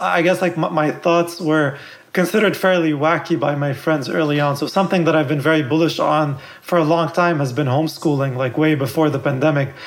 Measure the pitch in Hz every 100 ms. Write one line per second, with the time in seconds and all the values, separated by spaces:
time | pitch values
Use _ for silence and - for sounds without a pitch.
0 | 180 180 170 180 180 160 156 160 151 -
1 | 175 170 170 - 160 156 139 139 - -
2 | _ - 175 208 202 147 185 180 160 143
3 | 156 160 - 156 143 147 143 139 165 151
4 | 123 170 151 147 143 139 151 190 185 185
5 | 160 165 143 147 151 160 127 160 160 -
6 | 156 151 151 135 - - - 175 151 165
7 | 156 - 175 156 135 123 135 135 160 -
8 | 165 143 135 123 131 131 156 143 135 160
9 | 151 131 147 131 156 143 135 -